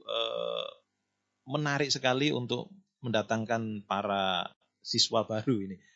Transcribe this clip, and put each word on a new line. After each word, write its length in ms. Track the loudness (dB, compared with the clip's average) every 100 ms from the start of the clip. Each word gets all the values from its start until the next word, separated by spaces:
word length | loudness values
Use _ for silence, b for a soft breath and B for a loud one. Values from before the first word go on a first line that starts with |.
| -4
eh, 600 | -2 -2 -2 -2 -4 -6 -12 _ _ _ _ _ _ -4
menarik 420 | -2 0 2 0
sekali 400 | 2 2 4 2
untuk 400 | 0 -2 -4 -6 -16 _ _
mendatangkan 800 | 0 0 2 0 0 -2 -2 -6
para 640 | -2 -2 0 2 2 0 -4 _ _ _
siswa 480 | -2 0 2 2 2
baru 340 | 0 0 0
ini. 160 | -2 -10 b